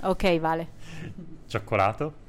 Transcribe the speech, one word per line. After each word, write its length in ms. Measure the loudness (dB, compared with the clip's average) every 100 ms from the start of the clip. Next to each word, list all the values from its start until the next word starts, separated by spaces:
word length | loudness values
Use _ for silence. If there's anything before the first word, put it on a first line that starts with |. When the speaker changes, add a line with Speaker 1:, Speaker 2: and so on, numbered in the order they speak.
Speaker 1:
Ok, 380 | 0 2 4 4
vale. 280 | 2 0 -2 -10 -12 -10 -10 -10 -12 -14 -6
Speaker 2:
Cioccolato, 680 | -6 2 4 4 4 -4 -6